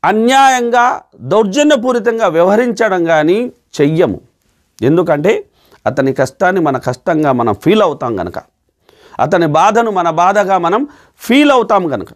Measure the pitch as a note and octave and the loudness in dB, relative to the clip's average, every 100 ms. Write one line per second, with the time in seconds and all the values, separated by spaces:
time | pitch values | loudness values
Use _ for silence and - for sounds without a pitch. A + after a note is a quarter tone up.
0 | E3 G#3+ A#3 C4+ C4+ B3+ A#3+ A#3+ A#3+ G2+ | 0 0 2 4 4 2 0 0 0 -2
1 | - _ B2 G3 G#3 G3 D4 C#4+ B3 A#3+ | -12 _ -2 0 0 0 2 2 0 -2
2 | A3 A3+ G#3 D#3+ F3 G#3 B3 G#3+ A3+ F#3 | -2 -2 0 2 2 2 0 -2 -2 0
3 | E3 D#3+ D3+ G3+ B3 _ _ - D3 D#3+ | 0 2 2 0 -2 _ _ -2 0 2
4 | D#3+ F2+ _ _ _ _ _ _ A#2+ D#3+ | -2 -2 _ _ _ _ _ _ 0 0
5 | E3+ D3 E3 D#4+ - _ _ _ - C3 | 0 0 0 -2 -6 _ _ _ -6 -2
6 | C3+ C3+ B2+ _ F#3 F#3+ D#3 C3 C3 B2 | -2 -2 -4 _ -2 0 -2 -2 -6 -6
7 | - D#3+ D3+ B2+ A2+ G2+ - G#3+ F#3+ C#3+ | -4 -2 0 0 -2 -2 0 2 0 -2
8 | C3 G#2 F2 - _ _ _ _ _ _ | -6 -6 -8 -10 _ _ _ _ _ _
9 | _ - C#3+ F#3 E3 D3+ F#3+ A3 A#3 F#3+ | _ -4 -2 0 0 2 2 2 -2 -2
10 | E3+ D#3+ F3+ G3+ F#3+ F#3+ E3+ G#3+ C#4+ - | -2 0 0 0 0 0 0 -2 -4 -10
11 | _ _ - B3+ D4 C4 A3+ G#3 F3 B2 | _ _ 0 2 4 2 2 -2 -2 -6
12 | F2 | -10